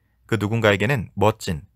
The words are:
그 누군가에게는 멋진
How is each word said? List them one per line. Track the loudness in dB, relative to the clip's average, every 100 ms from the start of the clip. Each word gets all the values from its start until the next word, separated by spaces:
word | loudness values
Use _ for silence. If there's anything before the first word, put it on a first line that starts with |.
| _ _ -6
그 | -4
누군가에게는 | -2 0 2 2 0 -2 -4 -2
멋진 | 0 0 -4 -8 -10